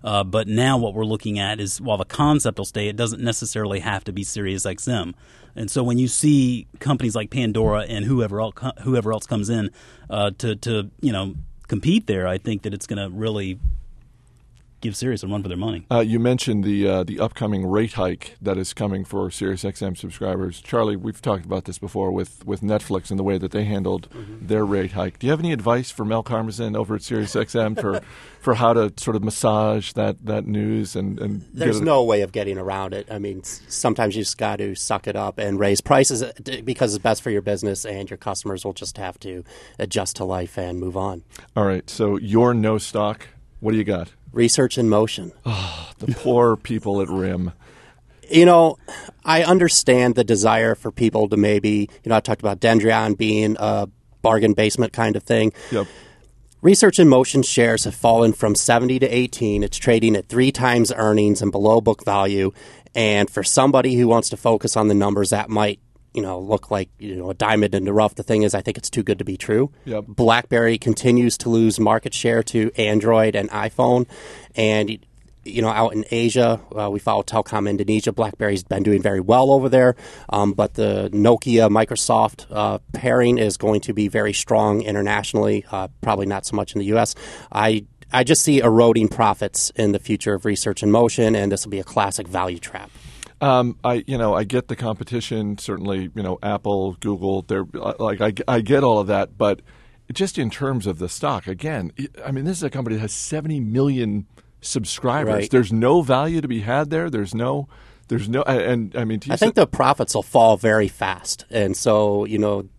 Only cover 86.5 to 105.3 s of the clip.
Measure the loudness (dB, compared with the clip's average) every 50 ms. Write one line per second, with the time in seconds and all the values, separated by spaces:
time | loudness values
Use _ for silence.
86.5 | -4 -4 -6 -4 -6 -6 -2 0 2 2 2 0 -4 -12 -16 -18 -18 -20 -20 -6
87.5 | -2 0 2 2 2 0 -4 -8 -20 _ -10 -2 0 0 4 4 2 2 4 4
88.5 | 4 6 6 6 6 8 8 6 6 6 4 2 2 2 2 2 2 0 -4 -6
89.5 | -4 -4 -4 -4 -2 0 0 2 0 0 -2 -2 -4 -2 0 -2 -2 0 -2 -2
90.5 | -2 -2 -2 -4 -4 0 2 4 6 6 4 4 4 2 2 2 2 2 0 0
91.5 | -2 -4 -4 -8 -8 -10 -10 -4 -2 -2 0 0 -2 -8 -8 -6 -4 -4 -4 -4
92.5 | -6 -10 -12 -14 -14 -16 -16 -18 -20 -20 -20 -20 -20 -20 -20 -20 -8 _ 0 2
93.5 | 4 4 2 0 -4 -2 -2 -2 -2 -2 -4 -4 -4 -2 0 0 0 0 -2 0
94.5 | -2 -4 -2 -4 -10 -6 -6 -6 -6 -8 -8 -8 -6 -6 -6 -4 -6 -4 -4 -4
95.5 | -6 -8 -8 -8 -8 -6 -4 -4 -4 -4 -6 -8 -8 -8 -6 -6 -6 -6 -4 -4
96.5 | -4 -4 -2 -2 -2 0 -2 -4 -6 -6 -4 -4 -4 -2 -2 -2 -2 -2 -2 -4
97.5 | -4 -4 -4 -6 -10 -8 -6 -6 -6 -4 -4 -4 -2 -2 -2 -2 -2 -4 -4 0
98.5 | 0 0 2 2 2 4 4 4 2 2 2 0 0 -2 -2 -4 -2 -2 0 0
99.5 | 0 -2 _ -20 -20 -20 -20 -20 _ _ _ _ -4 -4 -4 -4 -2 -4 -4 -4
100.5 | -4 -4 -4 -4 -4 -2 -4 -4 -4 -4 -8 -8 -8 -6 -4 -4 -4 -4 -6 -8
101.5 | -10 -8 -6 -6 -6 -6 -6 -8 _ -10 -12 -12 -12 -12 -10 -8 -6 -4 -4 -6
102.5 | -6 -4 -6 -6 -6 -6 -4 -4 -4 -4 -4 -6 -8 -10 -8 -8 -8 -6 -6 -4
103.5 | -4 -4 -4 -2 0 2 2 2 2 0 -2 -2 -2 -4 -6 _ _ -20 _ _
104.5 | _ _ -12 -6 -6 -6 -6 -6 -8 -4 -2 -2 0 0 0 0